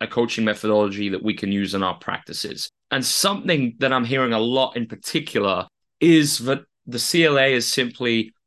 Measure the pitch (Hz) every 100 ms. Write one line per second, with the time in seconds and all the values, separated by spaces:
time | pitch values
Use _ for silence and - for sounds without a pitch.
0 | 113 120 120 113 110 104 110 104 104 101
1 | 101 95 107 - 98 101 95 98 92 87
2 | - 95 - - - - - _ - 135
3 | 123 - 196 202 185 156 120 - 131 131
4 | 117 135 127 113 117 131 127 123 113 107
5 | - 160 - 113 101 90 - _ _ -
6 | 165 160 147 - 123 139 - _ - 120
7 | - 175 156 139 135 127 117 - 123 -
8 | 123 117 113 _